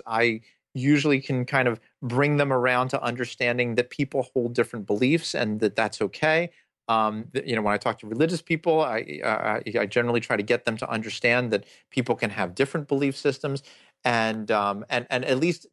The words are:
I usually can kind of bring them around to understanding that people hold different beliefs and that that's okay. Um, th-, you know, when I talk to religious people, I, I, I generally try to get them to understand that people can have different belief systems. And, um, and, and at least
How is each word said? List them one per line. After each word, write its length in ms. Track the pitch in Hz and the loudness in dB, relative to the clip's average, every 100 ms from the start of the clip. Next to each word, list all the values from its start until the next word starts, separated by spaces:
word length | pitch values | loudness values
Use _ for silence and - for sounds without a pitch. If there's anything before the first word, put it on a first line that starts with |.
| - | -4
I 360 | 113 120 110 - _ _ 127 | 2 2 0 -8 _ _ -2
usually 440 | 135 147 151 135 | 4 4 4 2
can 260 | - 127 123 | 0 -2 0
kind 220 | 139 123 | 2 2
of 120 | 110 _ _ | 0 _ _
bring 340 | 127 123 143 147 | -2 2 2 2
them 160 | 139 | 2
around 360 | 131 127 123 127 | 2 2 2 0
to 120 | - | -2
understanding 720 | 120 123 120 - 123 120 120 117 | -4 -4 -8 -2 0 2 2 0
that 140 | 120 | 0
people 400 | - 139 143 123 127 | -4 -2 -2 -2 -2
hold 180 | 120 | 0
different 320 | 120 117 113 98 | 0 -2 -4 -4
beliefs 480 | 107 127 160 - | 0 2 0 -2
and 260 | 147 107 107 | -2 -2 0
that 160 | 110 110 | 0 0
that's 260 | 110 - | -2 -2
okay. 500 | 101 - 156 160 170 - _ _ - | -6 0 2 2 0 -10 _ _ 0
Um, 380 | 113 107 107 117 | 2 2 -2 -6
th-, 120 | 131 - | -6 -2
you 80 | 113 | -2
know, 60 | |
when 120 | 104 | 0
I 40 | 104 | 0
talk 220 | 123 110 | -2 -4
to 80 | 107 | -8
religious 340 | 113 165 175 | 0 0 0
people, 400 | - 165 170 160 | -2 -2 2 2
I, 380 | 143 113 - 73 | 2 -2 -6 -6
I, 380 | - 107 107 107 - 110 | -2 -2 -2 -4 -2 -2
I 60 | 104 | 0
generally 340 | 120 120 117 | 0 2 0
try 160 | - 110 | 0 -2
to 80 | |
get 220 | 104 120 - | 2 0 0
them 120 | 110 | -4
to 120 | 127 | -4
understand 640 | 113 110 - 120 120 123 | -4 -6 -2 2 2 2
that 140 | 104 - - _ | -2 -2 -20 _
people 240 | - 123 117 | -4 0 -2
can 140 | 113 | -2
have 240 | 104 90 92 | -4 -4 -2
different 320 | 135 165 143 | -2 -2 -2
belief 280 | 139 139 135 | 0 0 0
systems. 460 | 147 131 147 135 - - _ _ 123 | -2 0 -4 -6 -8 -20 _ _ 0
And, 460 | 117 113 110 107 | 2 2 -2 0
um, 340 | 107 101 101 110 | 2 2 -2 -4
and, 180 | 127 120 | -4 -2
and 140 | 127 127 | -2 0
at 140 | 131 | 2
least 260 | 170 170 - | 2 -2 -10